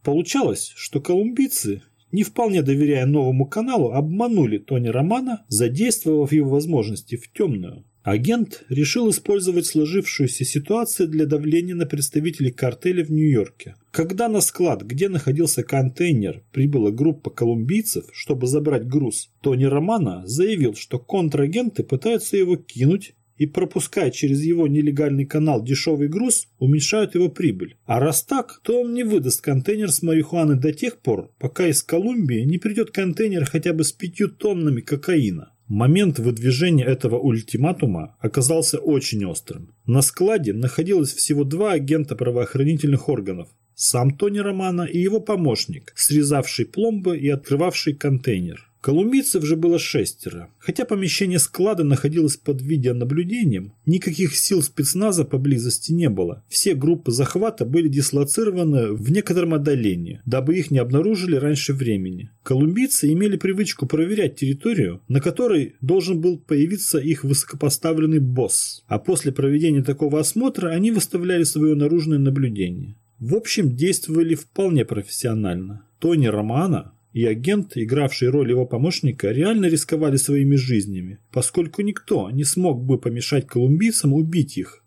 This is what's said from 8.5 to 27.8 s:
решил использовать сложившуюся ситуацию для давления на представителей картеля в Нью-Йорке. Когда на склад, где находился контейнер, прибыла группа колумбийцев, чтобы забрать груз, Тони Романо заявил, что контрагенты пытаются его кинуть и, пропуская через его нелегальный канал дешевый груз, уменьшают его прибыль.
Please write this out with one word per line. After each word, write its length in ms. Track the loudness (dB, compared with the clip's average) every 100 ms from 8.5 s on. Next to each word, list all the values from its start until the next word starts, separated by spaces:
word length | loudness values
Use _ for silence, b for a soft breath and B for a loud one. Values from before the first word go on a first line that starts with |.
| -6 -6
решил 400 | -2 0 2 2
использовать 560 | 0 0 0 2 0 0
сложившуюся 760 | 0 2 0 -2 0 -2 0 -4
ситуацию 600 | -4 -2 -2 -2 -2 -2
для 200 | 0 0
давления 480 | 0 2 0 0
на 100 | -4
представителей 640 | -4 -4 -2 -2 -2 -2 -2
картеля 540 | 0 -4 -2 -2 -2
в 60 | 0
Нью-Йорке. 640 | 0 2 2 0 -6 -20 -20 _
Когда 380 | -4 -2 -2 0
на 120 | 0
склад, 420 | 0 0 0 0
где 280 | -4 -2 0
находился 520 | 0 0 0 0 0
контейнер, 800 | -2 0 0 0 0 2 0 -6 -8
прибыла 420 | -2 0 2 0
группа 360 | 2 0 0 -8
колумбийцев, 800 | -2 0 0 0 -2 -2 -6 -8
чтобы 340 | -16 -6 -2 0
забрать 420 | 0 2 0 0
груз, 420 | -2 -2 -4 -10 _
Тони 220 | -2 2
Романо 640 | 2 2 0 0 0 -4 -6
заявил, 480 | -2 0 2 0 -2
что 220 | -8 -8
контрагенты 840 | -4 -2 0 2 0 0 -2 -4
пытаются 560 | -4 -2 0 -2 -2 0
его 180 | 0 0
кинуть 560 | -4 0 2 2 -2 _ _ _
и, 80 |
пропуская 640 | -2 0 -2 -2 -4 -2 -2
через 320 | 0 0 0
его 240 | 2 2 2
нелегальный 600 | 2 2 0 0 0 -2
канал 360 | 0 0 0
дешевый 460 | 0 -2 0 0 0
груз, 400 | 0 0 -2 -4 _
уменьшают 560 | 2 2 2 0 0
его 140 | 2 0
прибыль. 480 | 0 -2 -2 -8 -12